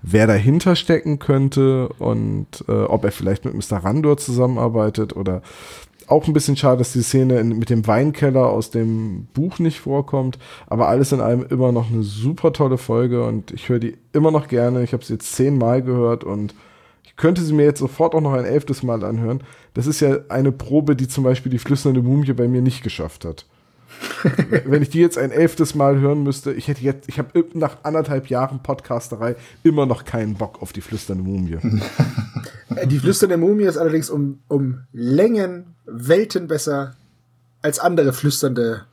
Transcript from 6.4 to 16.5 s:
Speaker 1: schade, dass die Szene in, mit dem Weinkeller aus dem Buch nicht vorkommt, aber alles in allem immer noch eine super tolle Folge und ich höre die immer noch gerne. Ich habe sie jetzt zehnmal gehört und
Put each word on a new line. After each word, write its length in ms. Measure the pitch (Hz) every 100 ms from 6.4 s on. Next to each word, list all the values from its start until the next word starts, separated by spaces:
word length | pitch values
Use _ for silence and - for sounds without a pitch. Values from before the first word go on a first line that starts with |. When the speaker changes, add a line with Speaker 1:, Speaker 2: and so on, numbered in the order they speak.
| 143 139
Speaker 1:
schade, 220 | 143 127
dass 140 | 127
die 100 | 127
Szene 380 | 113 135 131 123
in, 180 | 113 113
mit 100 | 113
dem 160 | 117 110
Weinkeller 580 | 107 143 143 147 131 123
aus 240 | 104 110
dem 560 | 120 113 113 110 95 113
Buch 240 | - 170 -
nicht 220 | 165 151
vorkommt, 580 | - 139 143 139 131 127 - - -
aber 180 | 110 113
alles 240 | 123 139
in 100 | 135
allem 240 | 110 120 -
immer 220 | 131 127
noch 180 | 120 113
eine 140 | 113
super 480 | 104 104 117 175 165
tolle 260 | - 143 127
Folge 460 | - 117 123 120 117
und 240 | 110 -
ich 180 | 113 -
höre 120 | 123
die 160 | 117 - _
immer 180 | 147 156
noch 160 | 156 143
gerne. 380 | 123 120 123
Ich 80 | 120
habe 120 | 123
sie 100 | -
jetzt 200 | 113 -
zehnmal 480 | - 131 143 117 127
gehört 400 | 127 123 117 117
und 320 | - 101 104